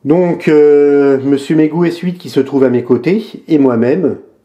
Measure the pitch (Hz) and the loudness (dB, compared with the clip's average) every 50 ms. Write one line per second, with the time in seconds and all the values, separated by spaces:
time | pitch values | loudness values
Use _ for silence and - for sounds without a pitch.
0 | - 135 156 180 180 175 170 - - 160 156 151 151 147 147 143 143 143 143 143 | 0 0 0 0 0 -2 -4 -2 -2 2 4 4 4 4 4 4 4 2 2 2
1 | 139 139 139 127 123 139 143 135 - - 160 156 156 151 151 170 175 170 170 - | 2 2 0 0 0 -2 -2 -2 -2 -2 0 0 0 0 0 -2 -2 -2 -4 -6
2 | 180 180 180 - - 131 - 143 131 - 143 135 135 127 123 120 117 - 127 117 | -8 -8 -8 -8 -16 -4 -4 -4 -2 -2 0 0 0 2 0 -2 0 0 -2 0
3 | - 160 190 220 220 - - - - - 160 147 139 131 120 113 139 175 226 196 | 0 -2 -2 -2 -4 -8 -18 -20 -4 -2 0 2 2 2 0 0 0 0 0 0
4 | 170 127 98 - - _ _ _ | -2 -4 -4 -6 -14 _ _ _